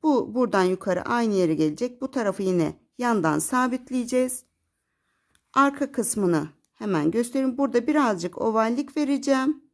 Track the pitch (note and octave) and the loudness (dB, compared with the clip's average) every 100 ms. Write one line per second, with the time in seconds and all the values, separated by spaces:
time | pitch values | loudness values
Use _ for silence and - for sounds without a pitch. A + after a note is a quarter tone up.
0 | D#4 C4+ - A3 A#3+ G3+ F#3 F#3 - F3+ | 2 2 0 0 2 2 2 0 -2 -4
1 | - A#3+ A#3 G3+ F3 D#3 D#3 D3+ B3 B3 | -2 0 2 2 2 2 0 0 -6 -6
2 | C4 C4 G#3 F#3+ F#3+ F3+ D#3 - _ - | -6 -2 -2 -2 0 0 0 -4 _ -6
3 | B3 A3 D#3+ D3+ - B3+ B3+ B3+ B3 B3+ | 0 2 2 0 0 0 0 -2 -4 -6
4 | A#3+ B3+ B3+ B3+ _ _ _ _ _ _ | -2 0 0 -4 _ _ _ _ _ _
5 | _ _ _ _ _ - C#4 C#4 C#4 C4 | _ _ _ _ _ 2 2 2 -6 -4
6 | A3 - F#3+ E3 D#3 _ _ _ G#3+ F3 | -4 0 2 0 -2 _ _ _ -4 0
7 | D3+ G3 A#3+ C#4 C4 B3+ C#4 A#3+ A#3+ D4+ | 0 0 -2 -2 -2 0 0 0 0 2
8 | C4 G3 F3 - A3+ A3 A3 A#3+ C#4 - | 2 0 -6 -4 -2 2 0 0 -4 -4
9 | C#4+ C#4 C#4 C4+ C4 D4+ _ | -2 -2 2 2 2 -4 _